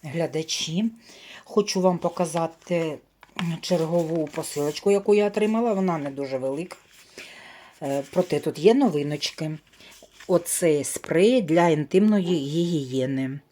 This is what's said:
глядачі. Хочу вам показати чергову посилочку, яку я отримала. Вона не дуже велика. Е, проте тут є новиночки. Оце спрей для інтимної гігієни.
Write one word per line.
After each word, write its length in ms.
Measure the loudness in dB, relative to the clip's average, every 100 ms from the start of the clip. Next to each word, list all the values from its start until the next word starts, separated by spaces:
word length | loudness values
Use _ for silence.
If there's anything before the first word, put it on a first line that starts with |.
глядачі. 800 | -8 -4 -4 -4 -6 -6 -4 -2 -2 -4 -20 -20 -20 -20
Хочу 380 | -2 0 0 2
вам 160 | 2 2
показати 1000 | -2 -2 -2 -2 -4 -6 -4 -2 -2 -6 _ _ -16 -6 -6 -4
чергову 680 | -2 0 2 0 0 -2 -4
посилочку, 640 | -6 -6 -4 -4 -2 0
яку 240 | 2 4 4
я 120 | 4
отримала. 460 | 0 0 0 0
Вона 240 | 0 0 -2
не 120 | -4
дуже 280 | -8 -6 -4
велика. 400 | -2 -4 -8 -14 _ -20 -20 -20 -20 -20 -20 -20 -20 _
Е, 220 | -6 -4 -2
проте 280 | -2 0 -2
тут 200 | -2 2
є 140 | 4
новиночки. 840 | 4 4 0 -2 -4 -6 -6 -8 -8 _ _ -20 -20 -20 _ 0
Оце 560 | 0 0 0 2 2
спрей 580 | 0 -8 -2 4 4 4
для 280 | 4 4 4
інтимної 680 | 4 2 4 4 4 2 0
гігієни. 1040 | 0 0 0 0 -2 -2 0 -2 -4 -6 _